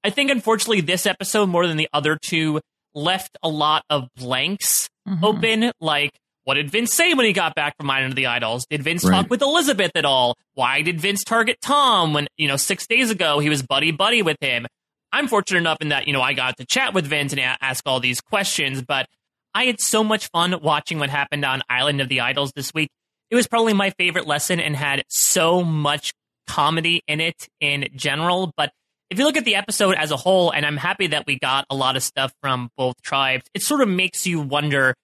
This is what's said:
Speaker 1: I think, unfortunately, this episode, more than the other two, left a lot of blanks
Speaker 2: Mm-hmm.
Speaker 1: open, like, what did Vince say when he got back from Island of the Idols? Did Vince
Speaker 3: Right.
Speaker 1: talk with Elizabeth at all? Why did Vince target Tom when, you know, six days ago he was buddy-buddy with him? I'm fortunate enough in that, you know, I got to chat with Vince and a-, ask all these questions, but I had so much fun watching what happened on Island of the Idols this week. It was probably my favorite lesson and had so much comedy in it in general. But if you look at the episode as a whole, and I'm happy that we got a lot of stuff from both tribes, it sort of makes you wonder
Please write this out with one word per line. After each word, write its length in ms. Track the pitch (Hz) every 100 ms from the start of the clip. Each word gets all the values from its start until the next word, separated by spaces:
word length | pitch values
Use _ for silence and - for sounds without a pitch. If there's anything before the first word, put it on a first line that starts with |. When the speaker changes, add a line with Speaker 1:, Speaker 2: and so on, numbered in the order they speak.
Speaker 1:
I 60 | 202
think, 220 | 202 277
unfortunately, 500 | 269 220 220 - 214
this 240 | 160 180
episode, 460 | 202 185 190 214 202
more 160 | 175 175
than 100 | 156
the 120 | 160
other 260 | 147 147 156
two, 380 | - 170 156 151 - _ _
left 420 | 147 156 185 - -
a 80 | 165
lot 320 | 151 151 151 -
of 180 | 147 127 -
blanks 720 | 123 127 151 202 - - - _ -
Speaker 2:
Mm-hmm. 160 | 185
Speaker 1:
open, 480 | 196 214 226 220 233 -
like, 280 | 160 147 143 _ _ _
what 100 | -
did 160 | 139 147
Vince 220 | 202 233
say 220 | - 349
when 100 | 302
he 80 | 233
got 220 | 190 165
back 200 | - 147 -
from 100 | 143
Island 220 | 135 131
of 40 | 135
the 100 | 131
Idols? 400 | 120 113 120 -
Did 140 | 151
Vince 200 | 143 175
Speaker 3:
Right. 120 | 185 190
Speaker 1:
talk 80 | 185
with 100 | 240
Elizabeth 520 | 277 320 294 214 180
at 100 | 214
all? 320 | 240 135 123 117 _
Why 280 | - 127 139
did 180 | 156 170
Vince 240 | 190 202
target 320 | - 226 226 -
Tom 500 | - 285 269 208 165
when, 140 | 147 143 -
you 120 | 151
know, 80 | 139
six 300 | - 190 -
days 240 | 233 240
ago 280 | 214 165 147
he 100 | 147
was 140 | 147
buddy-buddy 580 | 131 139 156 151 196 233
with 140 | 175 151
him? 240 | 139 120 117 _ _ _ _
I'm 140 | 226 285
fortunate 300 | 214 190 185
enough 180 | 170 156
in 80 | 151
that, 160 | 143 -
you 60 |
know, 80 | 139
I 120 | 127
got 220 | 135 127 123
to 80 | 131
chat 260 | - 269
with 140 | 196 147
Vince 260 | 151 143
and 80 | 135
a-, 160 | 127 -
ask 200 | 135 127 -
all 120 | 131
these 200 | 123 123
questions, 640 | - 208 190 - 139 135
but 240 | 123 139 135 _ _ _ _
I 100 | 208 254
had 140 | 226
so 220 | - 220
much 240 | 220 214 -
fun 220 | 170 175 180
watching 360 | 151 151 - 165
what 100 | 139
happened 360 | 143 143 147 139
on 160 | 131 -
Island 300 | 123 139 143
of 60 | 131
the 100 | 127
Idols 320 | 120 139 143 139
this 160 | 131
week. 140 | 160 151 _ _ _ _
It 60 | 233
was 100 | 240
probably 260 | 233 226
my 180 | 202 196 -
favorite 280 | 180 175 151
lesson 320 | 147 - 175
and 140 | 165 139
had 280 | 143 139 -
so 540 | - - 180 165 180
much 500 | 175 156 147 147 - - _ _ -
comedy 560 | - 147 165 165 170 -
in 140 | 151
it 260 | 165 - - _
in 280 | 147 143 139
general. 580 | 135 143 139 165 180 185 -
But 140 | 147 _ _ _ _
if 80 | 185
you 60 |
look 120 | 285 302
at 80 |
the 100 | 240
episode 400 | 202 202 - 202
as 160 | 175 156
a 60 | 143
whole, 340 | 180 190 170
and 160 | 147 147
I'm 100 | 147
happy 300 | 175 180 185
that 180 | 147 -
we 120 | 131
got 260 | 139 135 -
a 40 |
lot 220 | 139 131 131
of 60 |
stuff 300 | - - 135 _
from 260 | 139 127 123 -
both 240 | 127 123
tribes, 420 | - 139 135 131 -
it 80 | 196
sort 180 | - 294
of 80 | 233
makes 380 | 185 185 - 185
you 140 | 170
wonder 540 | 143 143 147 143 131 123